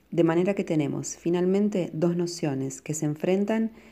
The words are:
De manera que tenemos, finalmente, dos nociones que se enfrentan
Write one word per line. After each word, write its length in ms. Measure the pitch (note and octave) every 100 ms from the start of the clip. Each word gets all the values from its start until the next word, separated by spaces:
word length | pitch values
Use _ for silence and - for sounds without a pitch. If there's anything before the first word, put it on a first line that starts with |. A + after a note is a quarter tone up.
| _
De 140 | E3 E3
manera 300 | E3 F3+ G3
que 100 | -
tenemos, 500 | D#3 C#3+ C#3+ C#3 -
finalmente, 720 | E3+ F3 F3+ G3 G#3 G3+ E3
dos 240 | D#3 F3 F3
nociones 640 | E3+ - D#3 C3+ C3+ -
que 120 | -
se 120 | D3 D3+
enfrentan 680 | D3 F3+ F#3+ G#3 A3 A3+ - -